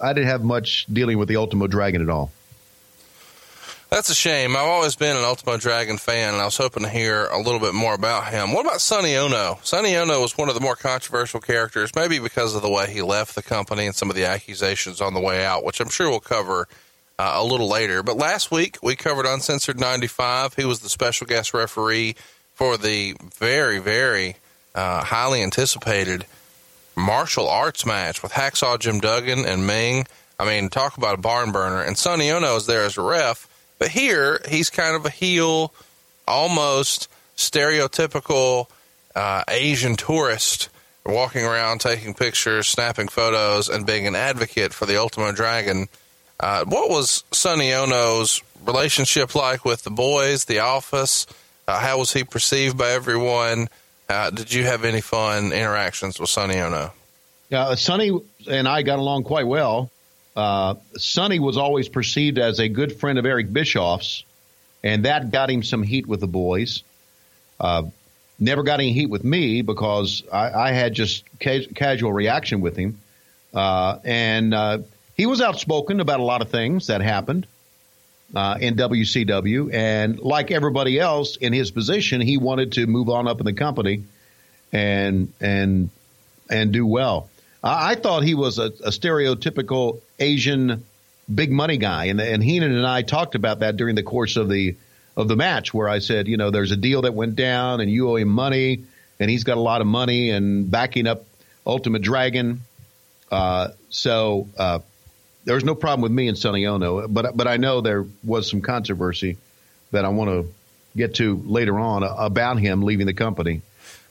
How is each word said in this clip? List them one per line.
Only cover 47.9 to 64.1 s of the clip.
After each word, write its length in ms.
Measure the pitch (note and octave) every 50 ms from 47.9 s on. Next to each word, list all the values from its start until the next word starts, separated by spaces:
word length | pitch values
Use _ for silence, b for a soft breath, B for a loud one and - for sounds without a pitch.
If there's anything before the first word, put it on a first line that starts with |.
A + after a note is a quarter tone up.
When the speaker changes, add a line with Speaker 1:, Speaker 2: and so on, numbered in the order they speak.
| B2+ B2 A#2+ A#2 A2+ A2+ A2+ G#2+ - - - - _ - -
Speaker 2:
relationship 720 | A2 A#2+ C3 C#3+ D3+ - - C3+ B2+ - D#3 C3+ B2 -
like 280 | D3+ C#3 C3 C3 B2+ -
with 200 | B2+ A#2 A2 -
the 80 | -
boys, 520 | G#2 A2 B2 C3+ C#3+ C#3+ C#3 C3+ C#3+ C3+ -
the 160 | - A#2+ G#2+
office? 680 | G#2+ B2 C3 C3+ C3 - - C#3 C3+ C3+ - - - B B B B B B B _ -
Uh, 120 | G2 G2
how 200 | A2+ C3+ C3+ C3
was 120 | C3 - -
he 100 | C#3 B2+
perceived 540 | B2+ - A#2 - - - C#3 C3+ C3+ B2+ B2+
by 140 | B2 B2
everyone? 800 | B2 B2+ A#2+ B2 A#2 A#2 A#2+ B2 A#2+ A#2+ A#2+ A#2 A#2 A#2 A#2 A#2 b b b b b _ _ -
Uh, 220 | G2+ G2+ G#2 E2+
did 200 | F2+ G#2 A2 A2+
you 120 | A#2 B2 B2
have 200 | B2 B2 A2+ A2+
any 180 | A#2 A2+ A2
fun 500 | G#2+ - - A2+ A2 G#2+ G#2 G#2 G#2 G2 D2
interactions 640 | G2 A2+ G#2+ G#2 G#2 G2+ F2+ - - - F#2+ F#2 -
with 100 | E2+ E2+
Sonny 300 | - A2 G2+ G2 F#2+ F#2
Ono? 320 | F2 E2+ E2+ D#2 D2 D2+ - - _ _ _ _ _ _ _ _ _ _
Speaker 1:
Yeah, 180 | C#3 C3 C3 C3+
uh, 80 | B2+
Sonny 360 | - - - F3 G3 A3 G3+ F#3+ F3 - - _ _ - -
and 180 | C#3 C3+ C3 C3
I 140 | C#3+ D#3
got 180 | C#3+ C#3 C#3 C#3
along 240 | C3+ C#3 C#3+ C#3 A#2+
quite 220 | G#2+ D#3 D#3 C3
well. 460 | A#2+ C3+ D#3 D3+ B2 A2 A#2 B2+ B2+ - _ _ _ _ _ _ _ _
Uh, 400 | A2 G#2+ G#2 G2 G2 F#2+ F#2+ G2 - - - - A2+
Sonny 420 | - - - - F3+ G#3 G3 E3+
was 180 | C#3+ C#3 C3 C3+
always 320 | C#3 C#3+ C#3+ C#3 B2+ -
perceived 480 | - C3 A#2 G#2+ - D3 D3 D3 C#3 B2+
as 200 | A#2+ A#2 G#2+ -
a 100 | A2+ G#2+
good 300 | G#2+ A2+ D3 D3 D3 -
friend 200 | - C#3+ C#3 B2+
of 60 | A#2
Eric 260 | C3+ C3 A#2+ A2 F#2+
Bischoff's, 720 | G2+ C#3 D#3+ - - G#2+ F2+ F2 E2+ F2+ - -